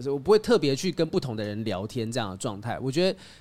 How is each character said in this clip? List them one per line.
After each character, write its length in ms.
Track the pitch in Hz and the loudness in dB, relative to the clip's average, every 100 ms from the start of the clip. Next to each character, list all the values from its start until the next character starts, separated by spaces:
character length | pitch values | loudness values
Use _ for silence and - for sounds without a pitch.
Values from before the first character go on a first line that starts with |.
| 131 | -4
我 120 | 139 | -4
不 100 | 143 | 4
会 80 | 214 | 4
特 220 | 214 226 | 6 4
别 160 | 143 135 | 4 2
去 160 | 185 | 0
跟 160 | 165 160 | 0 0
不 100 | 185 | 0
同 200 | 135 107 | -2 -4
的 40 | |
人 220 | 104 104 | -4 -2
聊 240 | 110 92 104 | -2 -2 -4
天 240 | 123 113 | -4 -4
这 80 | 120 | -2
样 120 | 104 | -4
的 40 | 95 | -4
状 240 | 127 101 | -6 -6
态。 180 | 117 87 | -6 -4
我 100 | 127 | -2
觉 180 | 135 185 | 2 0
得 80 | 185 - - | 0 -10 -20